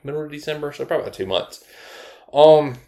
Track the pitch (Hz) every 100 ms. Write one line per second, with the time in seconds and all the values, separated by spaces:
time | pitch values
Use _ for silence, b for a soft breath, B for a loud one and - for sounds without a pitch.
0 | 139 151 151 147 151 151 147 143 131 -
1 | - - 95 95 - - B B B B
2 | B B B 139 151 156 143 127